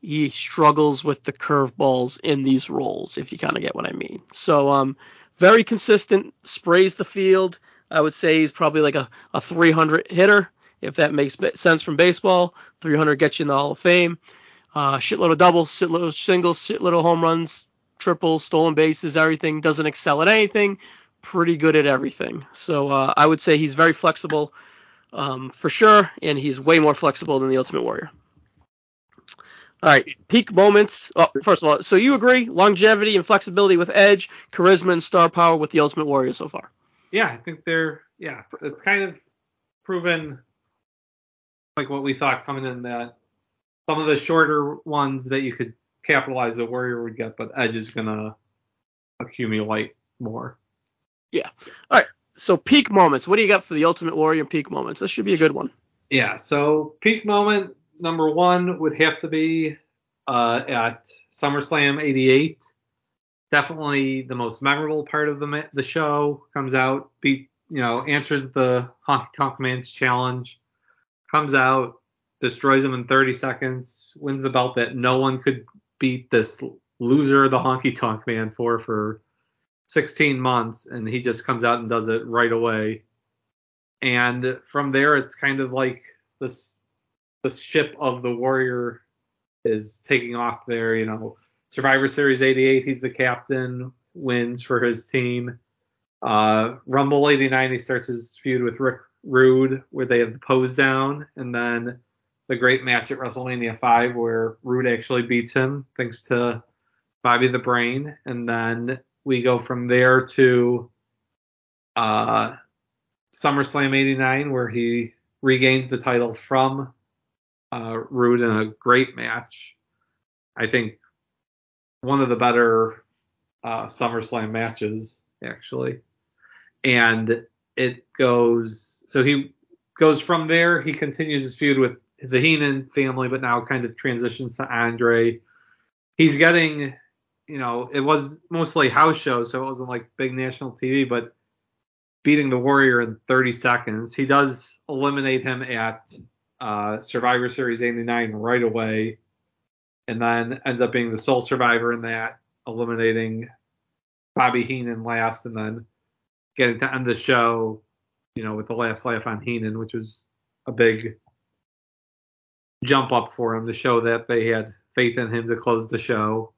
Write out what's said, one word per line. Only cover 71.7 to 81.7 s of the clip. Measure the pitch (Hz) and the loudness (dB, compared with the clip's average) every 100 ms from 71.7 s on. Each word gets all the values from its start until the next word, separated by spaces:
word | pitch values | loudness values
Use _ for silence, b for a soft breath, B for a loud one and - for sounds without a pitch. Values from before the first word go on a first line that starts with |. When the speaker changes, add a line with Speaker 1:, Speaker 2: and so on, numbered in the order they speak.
| 131 123 - _ _ _ _ | 2 -2 -10 _ _ _ _
Speaker 2:
destroys | 127 - 139 135 | -6 -2 2 4
him | 135 | 2
in | 127 120 | -4 2
thirty | 135 131 | 2 2
seconds, | 127 135 127 131 127 127 - - - | 0 -6 -4 -6 -6 -12 -20 -20 -12
wins | 143 135 | -8 -4
the | 135 | -2
belt | 135 127 127 | 0 0 0
that | 117 131 | -4 -2
no | 123 131 | 0 2
one | 135 131 | 0 0
could | 139 127 117 _ _ _ | -2 -4 -10 _ _ _
beat | 135 127 123 | -4 -4 0
this | 120 110 - - - _ _ | 0 0 -6 -14 -16 _ _
loser, | 120 139 143 139 135 | 2 2 4 4 4
the | 127 | 4
Honky | 127 131 131 120 | 0 0 -2 -4
Tonk | 120 107 - | -4 -6 -6
Man, | 113 110 | -6 -6
for, | 110 117 117 | -4 -2 -2
for | 113 110 107 107 _ _ _ _ _ _ _ | -4 -6 -6 -8 _ _ _ _ _ _ _
sixteen | - 151 - 151 131 | -4 -4 0 0 0
months, | 127 123 113 110 - | 0 0 -2 -10 -16
and | 120 110 | -10 -6
he | 123 | -4
just | 123 113 - | -4 -6 -4
comes | 120 | -2
out | 117 | 0